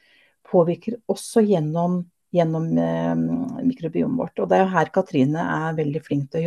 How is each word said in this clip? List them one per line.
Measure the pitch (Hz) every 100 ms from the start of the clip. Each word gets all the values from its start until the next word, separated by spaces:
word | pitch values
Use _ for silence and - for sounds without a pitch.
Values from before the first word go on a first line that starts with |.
| _ _ _ _ -
påvirker | 185 170 170 - - -
også | 196 - 233
gjennom, | 208 185 151 165 175 180 175 _ _
gjennom, | 175 165 160 165 165
eh, | 82 - - - - 85 - -
mikrobiomet | - - 160 170 156 165
vårt. | - -
Og | 190
det | 185
er |
jo | 190
her | 185 156
Katrine | 196 185 147 135 156
er | 175 156 160 160
veldig | 147 151
flink | - 143 139
til |
å | 160